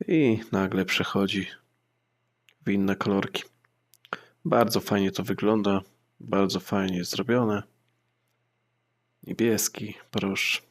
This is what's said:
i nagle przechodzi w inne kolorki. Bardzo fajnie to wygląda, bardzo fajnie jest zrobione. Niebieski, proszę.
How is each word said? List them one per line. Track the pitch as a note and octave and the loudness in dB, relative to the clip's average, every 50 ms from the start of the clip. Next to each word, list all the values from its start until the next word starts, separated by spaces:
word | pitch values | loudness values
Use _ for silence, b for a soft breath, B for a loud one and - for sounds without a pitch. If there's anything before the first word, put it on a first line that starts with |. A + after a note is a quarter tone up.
| - - | -4 0
i | F#3 D#3+ D3 B2 A2 G#2+ - - - | 2 4 4 4 2 2 -2 -2 0
nagle | G2 F#2+ F#2+ - F#2 F#2 | 0 0 0 0 0 0
przechodzi | F#2 - - F#2 - - G#2 G2 F#2+ G2 G2 F2+ - - - _ _ _ _ _ _ _ _ _ _ _ _ _ _ _ _ _ _ _ _ - | 0 0 -2 -2 0 0 0 0 0 0 -2 -4 -6 -10 -18 _ _ _ _ _ _ _ _ _ _ _ _ _ _ _ _ _ _ _ _ -4
w | - | -2
inne | G2+ G2+ F#2+ G2 F#2+ | 0 2 2 0 0
kolorki. | - - G#2+ G2+ G2 - - - - - - _ _ _ _ _ _ _ _ - _ _ - B B B B B B - | 0 0 0 2 2 0 0 -4 -8 -10 -10 _ _ _ _ _ _ _ _ -20 _ _ -12 B B B B B B -2
Bardzo | E3+ C#3+ A#2 A#2 G#2+ - G2+ | 2 4 4 4 4 2 -2
fajnie | - - G#2 G2+ G2 F#2+ F#2+ | 0 0 0 2 2 0 -2
to | - G2 | -4 -4
wygląda, | F#2+ G2 - - G#2 A2 A2 G2+ G2+ G2 F#2+ F#2+ - _ _ _ _ _ - | -4 -4 0 2 2 2 2 2 2 0 0 -2 -6 _ _ _ _ _ -16
bardzo | - A#2 G2+ G2 G2 F#2 G2 F#2+ | -8 -2 2 2 2 2 2 -2
fajnie | - - A2 G2+ F#2+ F#2 F#2 | -4 -2 -2 -2 0 0 -2
jest | F2+ F2 - | -4 -4 -6
zrobione. | - - G2 B2 A#2+ B2 A#2+ A2 G#2 G2+ G2+ - _ _ _ _ _ _ _ _ _ _ _ _ _ _ _ _ _ _ _ _ _ _ _ _ _ _ _ _ _ _ - | -6 -6 -2 0 0 2 2 0 0 -2 -4 -8 _ _ _ _ _ _ _ _ _ _ _ _ _ _ _ _ _ _ _ _ _ _ _ _ _ _ _ _ _ _ -12
Niebieski, | - A#2 - A2 A#2 A2 G2 - - - - A2 G#2 - - - - | -10 -2 0 2 2 2 2 0 -4 -4 -6 -10 -10 -12 -14 -14 -8
proszę. | - A2 F#2+ G2 F#2+ - - - - - - _ | -6 -2 -2 -2 -2 0 -2 -2 -2 -4 -6 _